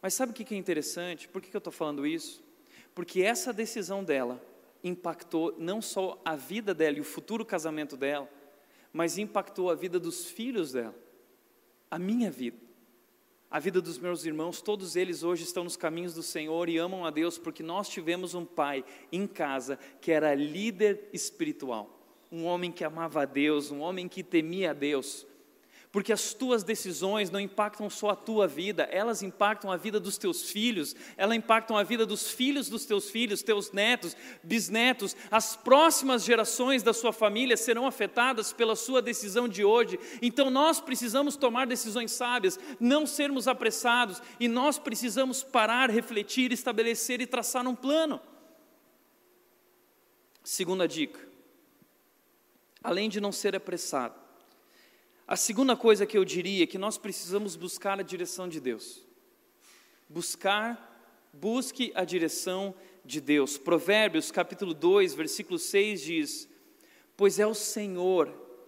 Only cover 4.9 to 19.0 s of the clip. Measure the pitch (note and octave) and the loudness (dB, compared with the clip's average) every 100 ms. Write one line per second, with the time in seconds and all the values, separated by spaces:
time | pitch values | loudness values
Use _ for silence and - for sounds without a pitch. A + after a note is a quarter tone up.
4.9 | F3 F3 E3 - E3 E3 - E3 G#3 G#3+ | -6 -6 -8 -4 -2 -2 -4 -6 -6 -6
5.9 | - F#3+ - - D#3 B2+ G3+ G3+ E3+ D#3 | -4 -4 -4 -6 -6 -6 -6 -4 2 2
6.9 | D3 C#3+ - - G#3+ F3+ F#3 D#3 D#3 D3+ | 2 -6 -10 -8 -6 -4 -4 -4 -6 -8
7.9 | C#3 C#3 D3 C3+ - - _ _ _ _ | -4 -2 -2 -6 -16 -20 _ _ _ _
8.9 | D#3 E3+ D#3+ G#3 G#3 - - F3+ D#3+ F3 | -2 -2 -2 -2 -4 -4 -2 0 0 0
9.9 | F3 E3 - - - A#3 A#3 D#3 B2+ A2+ | -2 -4 -8 -12 -8 -6 -4 -2 -4 -6
10.9 | - - _ _ _ _ _ _ _ _ | -10 -20 _ _ _ _ _ _ _ _
11.9 | E3+ F#3 A#3 A3 B2+ B2 - - _ _ | -6 -2 0 0 -2 -8 -8 -20 _ _
12.9 | _ _ _ _ _ _ D#3 D#3+ F#3 E3 | _ _ _ _ _ _ -4 0 0 -2
13.9 | E3 E3+ F3 E3 D#3 E3 F3+ - G#3 F#3 | -8 -6 -4 -4 -4 -4 -6 -4 -4 -2
14.9 | E3 F#3 E3 E3 F3 E3 - F3 E3+ E3 | -2 -2 -2 -2 -2 -4 -6 -6 -4 -4
15.9 | D#3+ F3+ E3 D#3+ E3+ D#3 E3 F3 E3 F3 | -4 -8 -8 -8 -8 -4 -2 0 0 -2
16.9 | F#3+ E3+ D3+ E3+ E3+ - D3+ D#3+ F3+ G3 | -4 -4 0 -2 -2 -12 -10 -6 -6 -6
17.9 | - D#3+ F3 F#3 F3 E3+ - C#3+ C#3 B2+ | -6 -4 -4 -4 -8 -8 -2 -2 -2 -8
18.9 | - | -16